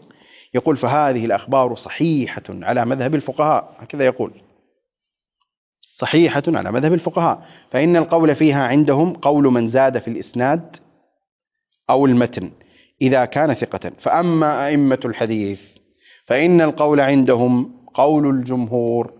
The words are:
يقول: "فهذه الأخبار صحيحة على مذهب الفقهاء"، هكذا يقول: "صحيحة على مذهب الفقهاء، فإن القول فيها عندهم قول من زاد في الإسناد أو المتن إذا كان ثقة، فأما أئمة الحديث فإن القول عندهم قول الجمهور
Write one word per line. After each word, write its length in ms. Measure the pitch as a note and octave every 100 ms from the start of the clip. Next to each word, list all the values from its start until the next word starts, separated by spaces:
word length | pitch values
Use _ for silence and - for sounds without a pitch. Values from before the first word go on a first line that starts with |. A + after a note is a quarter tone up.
| _ _ _ - -
يقول: 240 | B2 - C3
"فهذه 480 | A#2+ C#3+ D3 B2 A2+
الأخبار 500 | G2 - C3+ B2+ A#2
صحيحة 680 | - - E3 D3+ A2+ - -
على 360 | F#2+ F2 B2 A#2
مذهب 300 | C3+ B2+ D3+
الفقهاء"، 600 | C3+ C3 D3+ C3 - -
هكذا 260 | A#2+ D3 C3
يقول: 260 | - G#2+ - _ _ _ _ _ _ _ _ _ _ _ _ _ _
"صحيحة 640 | - - B2 D#3 E3 C3 D#3
على 240 | C#3+ F#2+
مذهب 220 | A#2+ D3+
الفقهاء، 540 | E3+ E3+ F3 E3 - - - _
فإن 240 | B2+ D#3+ E3+
القول 400 | D#3+ E3+ D#3 C#3
فيها 320 | D#3 C#3+ B2
عندهم 460 | C#3 D3 C#3 F3
قول 300 | C3+ C#3 D3
من 240 | C#3 A#2+ A2+
زاد 300 | B2+ C3+ B2
في 100 | -
الإسناد 680 | A2+ - A#2+ B2+ E3 E3 - _ _ _ _ _ _ _ _ _ _ -
أو 160 | C3 C#3
المتن 460 | A#2+ A#2+ - F2+ - _ _ _ -
إذا 240 | C3 C3 B2
كان 280 | C#3+ D#3
ثقة، 380 | A#2+ A#2+ F#2+ F2+ -
فأما 680 | - D#3+ F3 D#3+ D3+ C3 C#3
أئمة 320 | D3+ C#3 C3 B2
الحديث 560 | A2 A2+ A2 G2+ G2 - _ _ _ _ _ -
فإن 360 | B2 E3+ F3
القول 380 | D#3 - D3+ D3
عندهم 840 | C#3 C#3 B2+ A#2+ B2 B2 - - -
قول 360 | - C#3+ D3+ C#3+
الجمهور 840 | C3+ B2 B2+ A2+ A#2+ A#2 A#2+ -